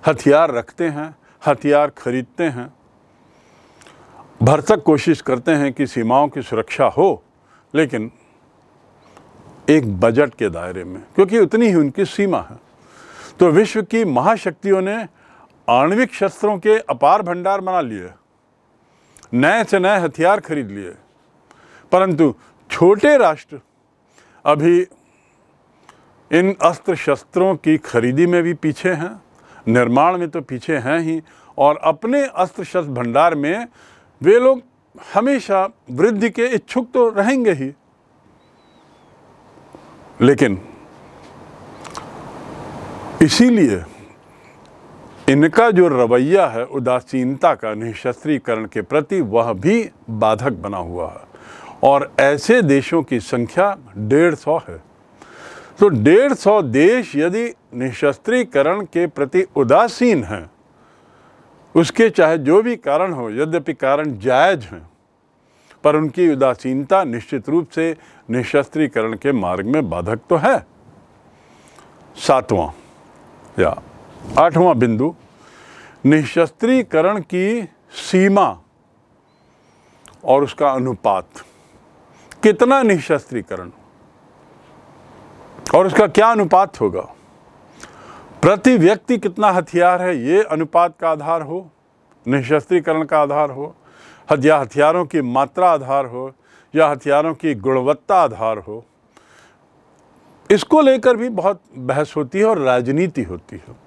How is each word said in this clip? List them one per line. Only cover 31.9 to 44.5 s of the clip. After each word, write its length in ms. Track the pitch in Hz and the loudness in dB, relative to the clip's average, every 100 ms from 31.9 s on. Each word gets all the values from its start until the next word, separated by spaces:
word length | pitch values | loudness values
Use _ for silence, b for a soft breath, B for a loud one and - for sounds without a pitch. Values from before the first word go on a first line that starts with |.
| 156 226 277 269 | -2 -2 -2 -2
अस्त्र 380 | 160 185 - | -4 -4 -4
शस्त्र 180 | 170 185 | -6 -6
भंडार 540 | 151 123 120 127 170 156 | -4 -6 -2 2 2 2
में 320 | 143 196 240 b b b b _ | -4 -4 -8 b b b b _
वे 180 | 147 226 | 4 4
लोग 220 | 254 262 _ _ _ - - | 4 0 _ _ _ -20 -4
हमेशा 560 | 196 240 277 - 190 196 _ - | -2 0 -2 0 -2 -2 _ -14
वृद्धि 380 | 127 202 208 226 | 0 0 2 -2
के 160 | 220 247 | -2 -2
इच्छुक 460 | 233 - 254 247 | -2 -4 -6 -4
तो 160 | 262 233 | 0 0
रहेंगे 420 | 208 202 269 226 | 0 0 0 0
ही, 220 | 156 135 143 _ _ _ _ _ _ _ _ _ _ _ _ _ _ _ _ _ - - - - - - - | -2 -6 -10 _ _ _ _ _ _ _ _ _ _ _ _ _ _ _ _ _ -20 -20 -20 -20 -20 -20 0
लेकिन 460 | 120 139 123 95 - - - - - - - - - - - - - - - - - - - - - - - - - - | 2 4 2 0 -10 -20 -20 -20 -20 -20 -20 -20 -20 -20 -20 -20 -18 -18 -16 -18 -18 -18 -18 -16 -16 -16 -16 -16 -16 0
इसीलिए 600 | 156 - 247 233 139 95 82 B B - _ _ - | 0 4 2 4 2 0 -8 B B -20 _ _ -20